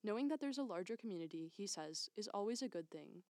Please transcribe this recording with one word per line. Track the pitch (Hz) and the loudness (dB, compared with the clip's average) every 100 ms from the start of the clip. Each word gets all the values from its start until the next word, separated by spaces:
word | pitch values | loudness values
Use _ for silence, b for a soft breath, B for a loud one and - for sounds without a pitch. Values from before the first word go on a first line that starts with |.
Knowing | 214 220 277 | 2 4 4
that | 311 | 4
there's | 277 269 | 2 2
a | |
larger | 262 175 185 226 | 2 0 0 -2
community, | 226 180 160 160 160 - | -2 -2 -2 -2 -4 -4
he | 202 | -2
says, | - 156 160 - - | -2 -2 -2 -4 -4
is | 208 | 0
always | 202 208 240 | 2 2 2
a | 262 | 0
good | 175 160 | -2 -4
thing. | 160 147 175 - | -8 -10 -14 -18